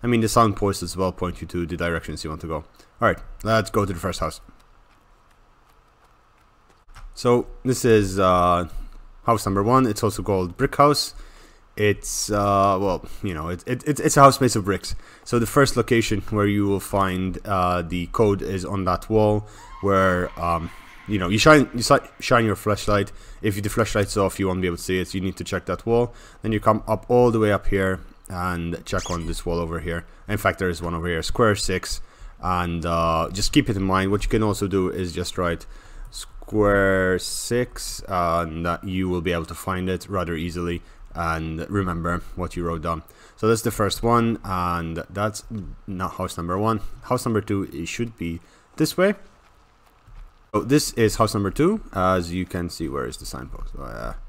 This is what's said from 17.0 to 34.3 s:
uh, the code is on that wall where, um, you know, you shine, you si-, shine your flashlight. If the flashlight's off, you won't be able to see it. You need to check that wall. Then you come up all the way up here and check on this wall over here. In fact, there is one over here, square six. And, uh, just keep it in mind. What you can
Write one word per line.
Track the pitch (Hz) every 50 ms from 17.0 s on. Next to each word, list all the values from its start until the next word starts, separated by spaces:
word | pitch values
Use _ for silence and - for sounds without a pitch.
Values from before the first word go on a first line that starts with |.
| 98 95 92 92 92 92 87 87 -
uh, | 107 101 92 90 90 87 87
the | 85 80 87 87 85 -
code | - - 117 104 101 95
is | - - 98 95 90
on | - 101 98 95
that | 90 90 87 - -
wall | 110 110 107 107 107 104 104 - - - - - - -
where, | - 98 98 95 95 95 90 90 87 - - -
um, | 85 85 85 85 82 82 - - - - - - - -
you | 104 98
know, | 92 85
you | 101 110
shine, | - 156 151 151 127 - -
you | 123
si-, | 113 - 143 135 - - - -
shine | - - 135 120 113
your | 110 98
flashlight. | - - 107 104 - - - 104 101 101 - - - - - - -
If | - 87 92 104
the | 101 104
flashlight's | - 117 110 - - 107 101 101 -
off, | 104 98 95 - -
you | 98 95
won't | 90 92
be | 92 90
able | 85 85
to | -
see | - 92 92
it. | 90 - -
You | 98
need | 90 95 90 -
to | 87
check | - - 92 -
that | - 90 - -
wall. | 113 117 117 120 120 - - - - - -
Then | - 110
you | 110 104
come | - 113 110 107 - -
up | 110 104 - -
all | 123 123 123 123
the | 113 113
way | 110 104
up | 101 95 - -
here | - 98 95 95 95 92 - - - - _ -
and | 95 90 90 90 87 85 85 85 85 - -
check | - - 95 - -
on | 90 85 82
this | 80 82 - -
wall | 87 85 85
over | 87 82 82 82
here. | 78 85 85 85 - - - - - -
In | 104 104
fact, | - 101 85 -
there | 95 92
is | 85 80
one | 85 85 85
over | 85 82 87
here, | 85 80
square | 78 - - - 120 110 104
six. | 98 - - 92 90 - - - - - - - - - - - -
And, | - 90 92 90 87 87 85 85 80
uh, | 85 85 82 82 82 82 80 82 - -
just | 98 101 -
keep | - 147 131 -
it | 113
in | 95 95
mind. | 95 95 95 95 95
What | 101 101 -
you |
can | -